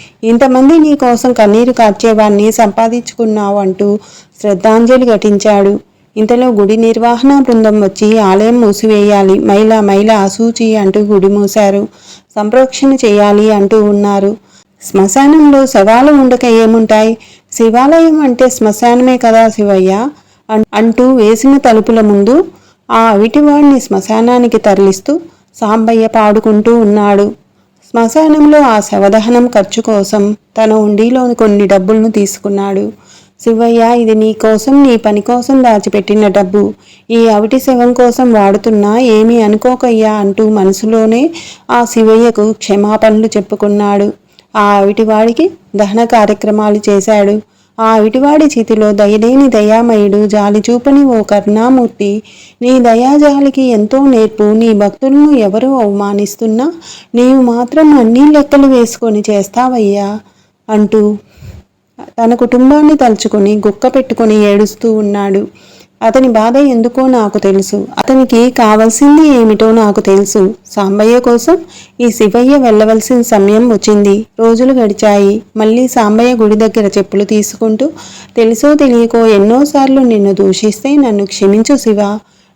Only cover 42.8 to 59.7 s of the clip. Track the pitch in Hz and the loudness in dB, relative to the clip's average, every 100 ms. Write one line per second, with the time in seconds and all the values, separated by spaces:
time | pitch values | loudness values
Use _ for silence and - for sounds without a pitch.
42.8 | 208 214 220 214 220 214 190 208 208 202 | 0 0 0 0 -2 -4 -6 -4 -2 -2
43.8 | 202 202 202 - _ _ _ 220 208 202 | -2 -2 -2 -6 _ _ _ -2 0 2
44.8 | 196 214 220 214 226 233 370 - _ 202 | 0 0 0 0 0 0 -4 -6 _ -4
45.8 | 202 220 233 233 208 208 214 214 214 208 | -2 -2 0 0 0 -2 -2 -2 -2 -2
46.8 | 208 202 190 208 202 214 - _ _ - | 0 -2 0 0 0 -2 -6 _ _ -4
47.8 | 220 220 214 262 285 311 302 240 220 220 | 0 0 0 0 0 0 0 -2 -2 0
48.8 | 214 208 208 214 226 269 269 226 214 220 | 0 0 0 0 2 2 2 2 0 0
49.8 | 233 214 202 208 208 208 202 214 233 240 | 0 0 0 0 0 0 0 -2 -2 -2
50.8 | 277 277 277 226 208 208 202 214 240 262 | 0 2 2 0 0 -2 0 0 0 0
51.8 | 233 - 202 208 - - - _ 247 262 | -2 -4 -6 -6 -10 -20 -20 _ 0 2
52.8 | 233 226 254 294 294 277 277 269 254 220 | 2 2 2 2 2 2 0 0 -2 0
53.8 | 214 269 277 233 220 - 208 220 226 208 | 0 0 2 2 0 0 0 2 2 0
54.8 | 202 196 269 277 302 269 202 214 254 269 | -2 -2 0 2 2 2 0 -2 -2 -2
55.8 | 208 202 202 202 202 - 226 220 294 339 | -2 -2 -4 -4 -6 -6 -4 -2 -4 -6
56.8 | - - - 233 254 262 247 233 240 302 | -16 -20 -6 0 2 2 0 -2 -2 2
57.8 | 311 285 226 240 294 302 285 285 277 254 | 4 4 2 2 4 4 2 2 2 2
58.8 | 226 - 226 208 208 202 196 240 254 | 0 -4 -4 -2 -2 -4 -4 -4 -4